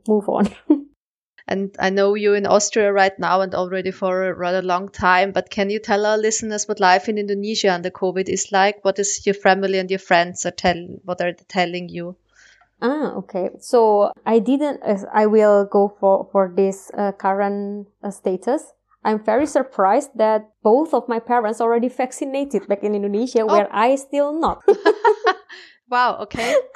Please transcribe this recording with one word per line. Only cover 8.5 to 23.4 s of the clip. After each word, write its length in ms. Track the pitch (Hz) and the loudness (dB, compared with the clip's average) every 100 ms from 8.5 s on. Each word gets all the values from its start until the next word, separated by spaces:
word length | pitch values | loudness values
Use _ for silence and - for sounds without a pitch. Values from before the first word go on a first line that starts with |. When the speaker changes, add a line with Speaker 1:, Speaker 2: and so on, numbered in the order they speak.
Speaker 2:
like? 320 | 196 196 208 | 2 2 0
What 140 | 190 196 | -2 -2
is 240 | 202 - - | -2 -4 -2
your 80 | 196 | 0
family 420 | 202 185 196 190 | 2 2 0 -2
and 120 | 185 | -2
your 80 | 190 | -4
friends 440 | - 175 175 190 180 | 2 2 2 -4 -8
are 40 | |
tell-, 460 | - 185 170 180 185 180 | -2 -2 -2 -6 -14 -10
what 160 | 180 | -6
are 120 | 175 | -6
they 120 | 170 _ | -8 _
telling 400 | 190 175 180 175 | -4 -2 -4 -10
you? 260 | 170 175 180 _ _ _ _ _ - | -10 -12 -14 _ _ _ _ _ -6
Speaker 1:
Ah, 320 | 233 302 247 - | -4 -4 -6 -8
okay. 320 | 185 190 - - | -8 -6 -6 -10
So 520 | - 240 220 208 202 - 214 | 0 2 4 4 0 -2 0
I 140 | 226 | 0
didn't, 420 | 214 277 294 - | 2 0 -2 -4
uh, 240 | - 196 196 | -4 -4 -4
I 140 | 214 214 | 0 2
will 380 | 220 214 202 202 | 4 6 4 4
go 300 | 208 202 202 | 2 0 2
for, 280 | 196 190 - | 2 2 0
for 200 | 196 190 180 | -2 0 0
this, 340 | 196 196 - - | -2 -2 -10 -6
uh, 140 | 202 | -6
current, 760 | 196 190 196 202 202 202 208 202 _ | -4 -2 -2 -2 -4 -8 -10 -14 _
uh, 80 | 202 | -12
status. 640 | 190 - 185 240 294 - _ _ _ | -8 -6 -4 -2 -4 -6 _ _ _
I'm 200 | - 214 | -4 -2
very 220 | 214 226 294 | 2 2 2
surprised 720 | 285 - - 190 226 285 220 | 0 -2 0 2 2 0 0
that 320 | 220 220 214 _ | 2 0 -4 _
both 320 | 220 240 311 262 | 2 4 2 -2
of 120 | 254 | -2
my 120 | 240 | -6
parents 420 | 233 247 214 226 | -2 0 0 0
already 280 | 233 233 247 | 0 2 0
vaccinated, 760 | - 262 - 277 269 277 202 - | -2 -6 -6 -6 -4 -4 -4 -2
like 120 | 196 | -4
in 120 | 208 208 | -2 -2
Indonesia, 460 | 202 202 254 233 | -2 -2 0 0